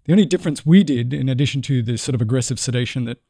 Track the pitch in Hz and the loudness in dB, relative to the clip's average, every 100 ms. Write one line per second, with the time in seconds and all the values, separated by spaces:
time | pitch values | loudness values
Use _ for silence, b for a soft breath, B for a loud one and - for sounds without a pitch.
0 | - 185 175 175 180 143 147 185 202 127 | 0 2 4 0 -2 -4 4 6 6 0
1 | 120 143 131 127 143 139 123 131 113 117 | -2 -2 -2 0 0 -2 -2 -2 -2 -4
2 | - 123 110 131 - 120 - 120 123 131 | -4 -2 0 -2 -2 -6 -4 -4 -4 -4
3 | 117 120 _ | -6 -8 _